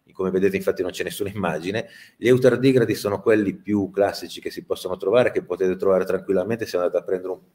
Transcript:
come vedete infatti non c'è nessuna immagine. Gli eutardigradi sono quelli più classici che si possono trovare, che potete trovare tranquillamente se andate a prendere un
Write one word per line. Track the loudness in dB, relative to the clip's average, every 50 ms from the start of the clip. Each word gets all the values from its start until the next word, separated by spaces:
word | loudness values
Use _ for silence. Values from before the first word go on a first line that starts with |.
| _ _
come | _ -4 -4 -2
vedete | 0 2 0 2 0
infatti | 0 -2 -2 -2 -2
non | -4 -6
c'è | -4 -6 -6
nessuna | -6 -6 -6 -6 -6
immagine. | -4 -4 -4 -2 -4 -4 -6 -4 -4 -4 -6 -8 -14 -20 -20 -20 _
Gli | 0 4
eutardigradi | 4 4 6 6 4 4 6 2 4 4 4 2 2 0
sono | -2 -2 -4 -4 -2
quelli | 2 2 2 4 2 0 -2
più | -6 -4 -2 0 0 0 -2
classici | 0 2 2 2 0 -4 -10 -12 -14 -10
che | -10 -10
si | -10 -10 -6
possono | -6 -6 -6 -4 -8 -6
trovare, | -4 -2 2 4 4 4 2
che | 0 -4 -4
potete | -4 -4 0 0 0 0
trovare | 0 2 2 4 2 2
tranquillamente | 0 -2 -4 0 0 0 0 0 -2 -4 -6 -6
se | -4 -2
andate | -2 -2 0 -2
a | -2 -2
prendere | -2 -4 -4 -4 -6
un | -8 -8 _ _